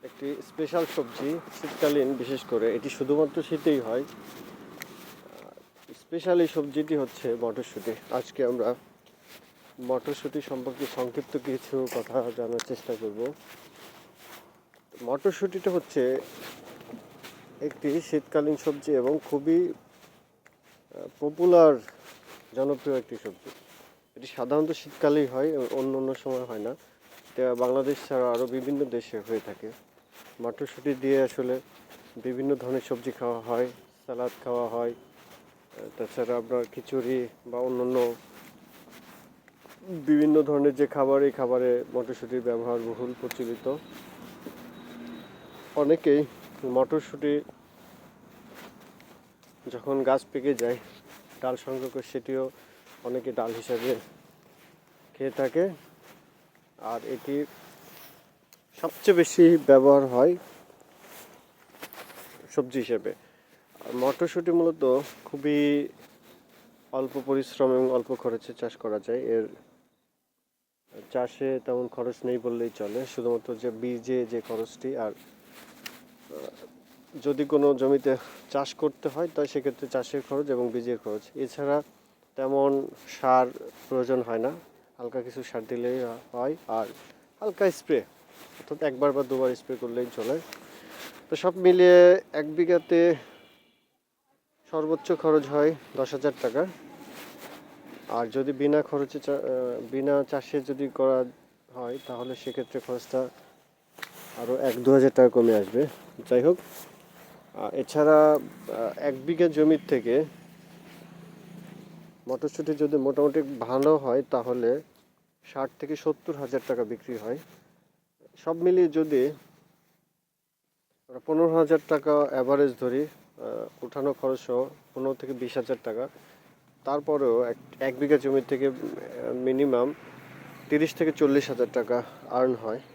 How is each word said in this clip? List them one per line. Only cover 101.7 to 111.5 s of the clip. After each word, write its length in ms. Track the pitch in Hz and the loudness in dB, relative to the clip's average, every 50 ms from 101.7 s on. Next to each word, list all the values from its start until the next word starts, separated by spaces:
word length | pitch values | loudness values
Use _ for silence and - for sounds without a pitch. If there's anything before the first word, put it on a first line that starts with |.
| 123 | -14
হয়, 240 | 127 123 120 127 135 - | -12 -10 -10 -10 -10 -10
তাহলে 280 | - 127 117 123 127 127 | -12 -10 -10 -8 -10 -10
সেক্ষেত্রে 440 | - - 131 120 - 123 - - 131 - | -10 -10 -10 -8 -8 -10 -8 -8 -10 -6
খরচটা 420 | - 127 120 - - - 131 131 123 - - - - _ _ _ _ _ _ _ _ _ - - - - - - - - | -6 -8 -8 -8 -4 -4 -4 -4 -4 -8 -18 -20 -20 _ _ _ _ _ _ _ _ _ -16 -16 -16 -16 -20 -20 -18 -12
আরও 200 | 113 117 117 127 | -10 -4 -2 -2
এক 260 | 131 135 131 113 123 123 | 0 0 0 -2 2 6
দু 100 | 131 135 | 6 8
হাজার 180 | 139 131 135 - | 8 8 6 8
টাকা 140 | - 127 120 | 8 6 8
কমে 260 | - 127 117 117 113 | 8 6 6 6 6
আসবে। 320 | 107 98 92 107 123 147 143 - - - - - - - - | 4 2 0 0 0 0 0 -4 -14 -20 -20 -20 -20 -4 0
যাই 120 | 127 123 | 2 4
হোক, 160 | 127 160 180 - - - - - - - - - - - - - - - - - - - _ | 6 4 4 2 -2 -20 -20 -20 -20 -20 -20 -20 -20 -20 -20 -20 -20 -20 -20 -20 -20 -20 _
আহ, 160 | 101 98 104 - | -10 -10 -6 -4
এছাড়া, 600 | - 123 - - 151 151 151 156 151 151 151 151 | -6 -6 -2 0 4 6 8 8 8 8 8 6
আহ, 680 | 151 - 50 - - - - 104 110 117 104 - - | 4 0 -6 -18 -16 -12 -10 -6 -4 -4 -4 -4 -4
এক 260 | - 147 135 131 131 | -4 -4 -4 -4 -4
বিঘা 220 | 151 175 156 175 | -4 2 4 4
জমির 320 | 165 151 151 156 156 160 147 - | 2 4 4 6 6 4 4 2
থেকে 380 | - 147 127 107 117 120 139 160 156 - - - - - - - - - - - - - - - - - - - - - - - - | 0 -2 0 2 2 2 2 2 0 -8 -20 -20 -20 -20 -20 -20 -20 -20 -20 -20 -20 -20 -20 -20 -20 -20 -20 -20 -20 -20 -20 -20 -20